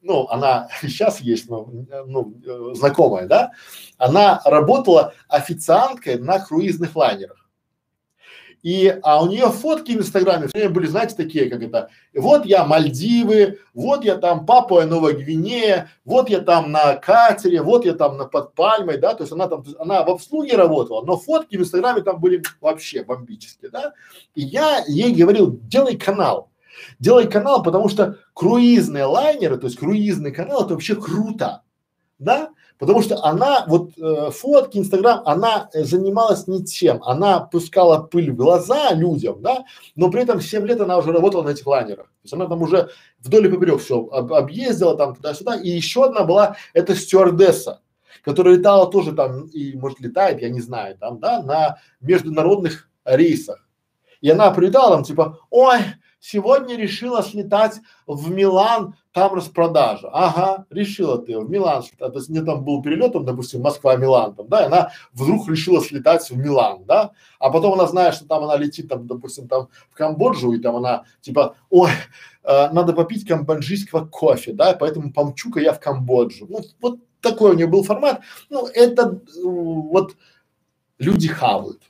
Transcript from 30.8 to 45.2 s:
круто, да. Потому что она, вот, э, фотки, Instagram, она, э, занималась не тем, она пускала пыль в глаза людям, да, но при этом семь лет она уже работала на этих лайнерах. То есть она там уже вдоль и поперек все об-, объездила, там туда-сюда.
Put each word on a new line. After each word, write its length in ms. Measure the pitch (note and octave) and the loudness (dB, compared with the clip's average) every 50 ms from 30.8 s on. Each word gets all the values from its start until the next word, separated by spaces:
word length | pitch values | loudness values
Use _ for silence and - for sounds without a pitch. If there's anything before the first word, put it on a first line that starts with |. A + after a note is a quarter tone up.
| - - G#3 | -4 -6 -6
круто, 680 | - - D#3 E3+ G#3+ G#3+ A3+ - - - - - - _ _ _ _ _ _ _ _ _ _ _ | -6 -4 -6 -4 -4 -4 -4 -6 -6 -6 -8 -8 -12 _ _ _ _ _ _ _ _ _ _ _
да. 340 | _ C#3 F3+ B3 C#4+ D#4 D4+ _ _ _ _ _ _ | _ -2 -2 -2 -2 -2 -10 _ _ _ _ _ _
Потому 220 | C#3 D#3 G#3 A#3 | 0 2 2 2
что 220 | G3+ - - - - | 2 0 -4 -2 -2
она, 420 | D3+ D#3+ F#3 A#3+ C#4 C#4+ B3 - | -2 0 2 0 2 2 0 0
вот, 240 | D#3+ D#3+ E3+ E3 - _ | 2 0 0 0 -2 _
э, 340 | - D#3+ D#3+ D#3 D3 D3 C3 | -8 -4 -4 -2 -2 -4 -6
фотки, 460 | B2+ - - C4+ C#4+ C#4 C4 - - | -8 -8 -2 2 4 4 4 2 -4
Instagram, 440 | G3+ F3+ - - F#3+ G3 A#3+ A#3 - - | -6 -4 -2 -2 2 4 2 2 2 0
она, 440 | D#3 D3 E3+ A3 A3+ A3 G#3 G#3+ - - | -2 -2 0 0 0 -2 -2 -4 -6 -6
э, 100 | D#3 D3+ | -6 -4
занималась 640 | B2 D#3+ F#3 F#3+ G3 G3 A3 A3+ A3 F#3+ D#3+ - | -2 -2 -2 0 0 0 0 2 0 0 -2 -2
не 180 | - F#3+ F#3 - | -6 -6 -6 -6
тем, 360 | - - - F#3 D#3 A#2+ A2+ - | -8 -8 0 0 0 0 0 -4
она 360 | A#2+ B2+ D3+ G3 G3+ F#3+ E3+ | -4 -2 0 2 2 2 0
пускала 600 | - - - E3+ E3 - - F#3+ F3+ E3+ D#3+ D3+ | -2 -4 -6 -6 -6 0 2 4 6 6 6 4
пыль 320 | D#3 - - F3 E3+ C#3+ | 2 -2 -2 -2 -2 -2
в 40 | B2 | -2
глаза 560 | A#2 B2+ D#3 F3 F3 F3 F3+ B3+ D4 D4+ B3+ | 0 2 2 2 2 2 0 -2 0 0 0
людям, 500 | F3+ D#3+ E3 F3+ D#3+ C3+ G#2+ A2+ G2 G2 | 0 0 0 -2 -2 -2 -4 -6 -8 -4
да, 220 | A2 A3 C4 B3+ B3+ - - - - - _ | -4 -4 -2 -4 -6 -14 -20 -20 -20 -20 _
но 140 | D3 F3 F3+ | 0 0 2
при 140 | F3+ A#3+ B3 | 2 0 0
этом 180 | A#3+ A3+ F3+ | 0 -2 -2
семь 240 | - - - G#3+ G3+ | -2 -6 -6 -6 -2
лет 160 | G#3 A#3+ A3+ | -2 -2 -2
она 160 | G3+ F3+ F3+ | 0 0 0
уже 140 | F3+ D3+ D#3 E3 | 0 0 2 0
работала 300 | E3+ E3 G3 G3 F3 D#3 | 2 2 2 0 0 -4
на 60 | D3 | -4
этих 160 | D3 C#3 - | -6 -6 -2
лайнерах. 420 | C#3 C#3 C3 A2+ G#2+ G2+ - - | -2 -2 -2 -2 -6 -12 -16 -16
То 160 | _ _ _ _ | _ _ _ _
есть 100 | - - | -14 -10
она 140 | D#3+ F#3 | -8 -6
там 140 | D#3+ E3+ E3+ | -6 -4 -4
уже 280 | E3+ D3+ F3 F#3 - - - _ _ _ _ _ | -2 2 2 2 0 0 -6 _ _ _ _ _
вдоль 260 | - B2+ D3+ A3 G#3 | -6 2 4 4 4
и 40 | F#3 | 4
поперек 300 | F#3 E3 F3 E3 D3+ B2+ | 2 2 2 0 0 -2
все 300 | - - C3 A#2+ A#2 - | -2 -4 -4 -4 -4 -4
об-, 220 | C#3 C3 A#2+ A#2+ D#3 | -6 -6 -4 0 0
объездила, 640 | D3+ C3+ C3 D#3 G#3+ B3+ C4 G#3+ D#3+ F3+ E3 D#3+ | 0 0 0 -8 -8 -4 -4 -2 0 0 0 2
там 180 | D#3 D3 C#3 B2+ | 0 -2 -4 -4
туда-сюда. 400 | _ | _